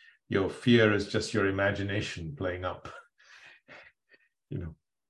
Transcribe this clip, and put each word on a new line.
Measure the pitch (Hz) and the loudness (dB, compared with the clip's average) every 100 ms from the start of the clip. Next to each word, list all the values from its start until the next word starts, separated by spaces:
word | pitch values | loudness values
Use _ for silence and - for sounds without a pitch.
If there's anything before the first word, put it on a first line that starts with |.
| - _ _ | -20 _ _
"Your | 98 90 | 0 0
fear | - 127 117 107 | 0 6 8 8
is | 101 104 | 4 0
just | 107 - | -4 -2
your | 110 98 | 0 0
imagination | 95 98 95 98 101 - - 80 71 | 2 0 0 -4 -4 -6 -8 -10 -6
playing | 90 90 90 | -6 -4 -6
up." | 90 - | -8 -14
<laughs> | - - _ - - - - _ - - _ _ _ _ _ _ | -18 -20 _ -20 -20 -20 -20 _ -20 -20 _ _ _ _ _ _
You | - | -10
know, | 85 - _ _ | -10 -14 _ _